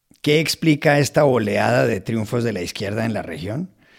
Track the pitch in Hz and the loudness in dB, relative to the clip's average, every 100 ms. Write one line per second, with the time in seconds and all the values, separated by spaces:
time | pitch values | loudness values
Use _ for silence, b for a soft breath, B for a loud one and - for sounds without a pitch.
0 | _ _ 147 151 160 - 165 147 156 143 | _ _ 0 2 2 0 2 2 4 2
1 | 139 151 147 123 107 101 110 123 127 101 | 2 2 4 2 0 0 2 2 2 0
2 | - 113 104 120 117 98 87 - 101 107 | -2 -4 -2 -2 -2 -4 -6 -8 -6 -4
3 | 113 104 82 85 90 127 185 _ B | -4 -4 -6 -10 -8 -6 -8 _ B